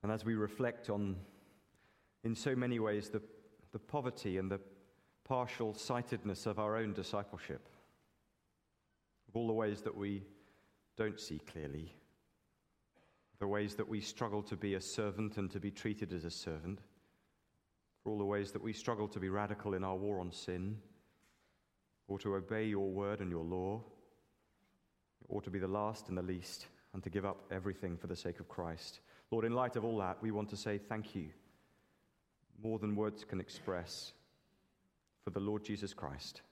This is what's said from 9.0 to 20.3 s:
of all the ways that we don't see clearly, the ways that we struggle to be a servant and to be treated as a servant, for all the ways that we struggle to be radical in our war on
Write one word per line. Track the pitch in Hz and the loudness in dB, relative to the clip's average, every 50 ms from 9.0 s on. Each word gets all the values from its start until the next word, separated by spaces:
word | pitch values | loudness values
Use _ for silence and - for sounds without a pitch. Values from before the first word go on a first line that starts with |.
| _ _ _ _ _ - | _ _ _ _ _ -4
of | 95 | -2
all | 113 117 113 | 2 4 4
the | |
ways | 113 110 113 107 104 101 | 6 6 6 4 4 2
that | - - 85 - | 0 -4 -2 0
we | 101 101 101 98 95 - - - - - - - _ _ _ _ _ _ _ | 0 0 0 0 -4 -8 -14 -20 -20 -20 -20 -20 _ _ _ _ _ _ _
don't | - 110 107 104 - | 0 0 0 2 -2
see | - - 80 76 - - | -6 -6 -6 -6 -6 -8
clearly, | - 85 76 71 69 76 80 90 - - - _ _ _ _ _ _ _ _ _ _ _ _ _ _ _ _ _ _ - - _ _ _ _ _ _ - | -8 -6 -6 -4 -4 -4 -6 -6 -10 -16 -20 _ _ _ _ _ _ _ _ _ _ _ _ _ _ _ _ _ _ -20 -20 _ _ _ _ _ _ -2
the | 101 101 | 0 2
ways | 101 104 104 101 101 | 4 2 2 0 0
that | - 110 - | -2 -2 0
we | 110 104 | 0 -2
struggle | 104 - - - 123 113 101 104 | -2 -4 -2 0 0 2 2 0
to | 101 - - | 0 -2 -4
be | 90 107 101 98 | -2 0 2 2
a | 95 | 2
servant | 90 - - - 110 104 95 95 110 104 104 | 0 -2 -2 0 0 0 2 0 -2 -2 0
and | - 98 92 | -2 -2 -2
to | - 101 | -2 -2
be | 85 101 | -4 -4
treated | 98 - - 110 104 104 107 87 90 | -4 -2 -2 -2 0 0 -2 -4 -2
as | 87 80 | -4 -4
a | 85 | -4
servant, | 85 - - - 80 78 76 87 101 104 104 - - - _ _ _ _ _ _ _ _ _ _ _ _ _ _ _ _ _ _ _ _ | -6 -4 -4 -4 -4 -4 -4 -6 -6 -6 -8 -16 -20 -20 _ _ _ _ _ _ _ _ _ _ _ _ _ _ _ _ _ _ _ _
for | _ 110 | _ -2
all | 107 104 | 2 2
the | 101 | 4
ways | 98 104 104 101 98 - | 4 4 2 2 0 -2
that | 104 - | -4 -2
we | 113 | -2
struggle | 107 - - - 120 104 107 101 | -4 -2 0 0 2 2 2 -2
to | - 104 | 0 0
be | 92 95 | 0 2
radical | 95 101 104 101 107 101 - 104 98 | 2 2 2 0 0 -2 0 0 0
in | 92 95 | 2 2
our | 95 95 92 | 0 0 0
war | 98 104 104 95 | 2 0 0 0
on | 90 87 | 0 -2